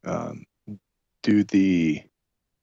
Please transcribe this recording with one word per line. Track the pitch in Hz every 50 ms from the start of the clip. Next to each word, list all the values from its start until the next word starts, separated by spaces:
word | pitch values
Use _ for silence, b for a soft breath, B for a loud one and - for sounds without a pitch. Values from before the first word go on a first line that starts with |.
| -
um, | 90 - - 120 117 - 110 - _ _ _ _ - 208 196 _ _ _ _ _ _ _ _ -
do | - 104 104 101
the, | - - 98 95 95 92 85 82 80 76 73 - _ _ _ _ _ _ _ _ _ _ _